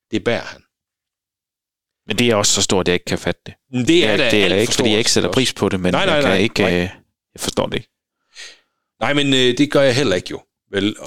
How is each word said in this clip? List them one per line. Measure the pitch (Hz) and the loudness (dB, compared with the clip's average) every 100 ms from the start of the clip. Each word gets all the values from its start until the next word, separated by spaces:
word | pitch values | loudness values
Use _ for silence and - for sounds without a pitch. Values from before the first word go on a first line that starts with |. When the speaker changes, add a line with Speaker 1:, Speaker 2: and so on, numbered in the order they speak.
| _ | _
Speaker 1:
det | 107 | -4
bærer | - 85 - | -2 -4 -4
han. | - _ _ _ _ _ _ _ _ _ _ _ _ _ _ - | -16 _ _ _ _ _ _ _ _ _ _ _ _ _ _ -6
Speaker 2:
Men | 104 | 0
det | 120 | 2
er | 107 | 2
også | 104 | 2
så | - | 0
stort, | - 98 90 | 0 0 2
at | |
jeg | |
ikke | 90 - | 0 -2
kan | 90 | -6
fatte | - - - | -4 -8 -10
det. | - _ | -20 _
Speaker 1:
Men | 127 117 | -4 2
det | 175 175 | 2 2
er | |
Speaker 2:
Ja, | - | 2
Speaker 1:
da | 127 | 2
Speaker 2:
det | 107 | 2
er | 95 | 2
Speaker 1:
alt | |
for | 92 | 2
Speaker 2:
ikke, | 117 | 0
fordi | - 123 | 0 0
jeg | |
Speaker 1:
stort, | 104 | 2
Speaker 2:
ikke | - | 2
sætter | 110 90 | 0 0
Speaker 1:
også. | 107 | 0
Speaker 2:
pris | 127 | -2
på | - 101 | -2 -2
det, | 95 | -2
men | 90 | -2
Speaker 1:
Nej, | 139 190 | 0 0
nej, | 151 | 0
Speaker 2:
jeg | |
kan | 117 | 0
Speaker 1:
nej, | 95 | 0
Speaker 2:
ikke, | 113 - | 0 0
Speaker 1:
nej. | 196 | 0
Speaker 2:
øh, | 87 87 - _ _ _ | 0 -2 -8 _ _ _
jeg | - | -12
forstår | - - - | -8 -4 -4
det | - | -6
ikke. | - _ _ _ _ - - - _ _ _ - | -10 _ _ _ _ -20 -20 -20 _ _ _ -8
Speaker 1:
Nej, | 117 | -2
men, | 143 143 | 0 2
øh, | 131 127 123 | 2 2 2
det | 143 | 2
gør | 147 | 2
jeg | 139 123 | 2 2
heller | 131 92 | 0 0
ikke | - | -4
jo. | - - _ _ | -12 -16 _ _
Vel, | 98 101 107 | -4 -2 -2